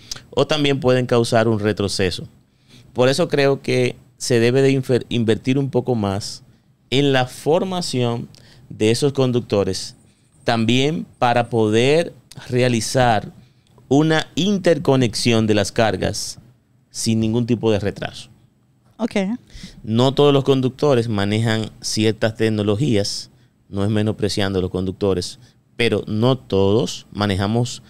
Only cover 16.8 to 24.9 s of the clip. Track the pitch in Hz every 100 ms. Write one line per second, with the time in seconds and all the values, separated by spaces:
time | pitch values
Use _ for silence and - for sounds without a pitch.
16.8 | _ - 117 110 110 120 117 107 113 101
17.8 | 98 - - - - _ _ _ _ _
18.8 | _ - 226 208 190 247 _ - - -
19.8 | 107 113 135 139 143 139 131 135 127 -
20.8 | 147 120 117 101 101 107 117 110 110 -
21.8 | - 110 110 104 110 110 110 107 104 110
22.8 | 147 101 101 - - _ _ _ - 98
23.8 | 101 107 107 92 98 - 98 95 90 92
24.8 | 92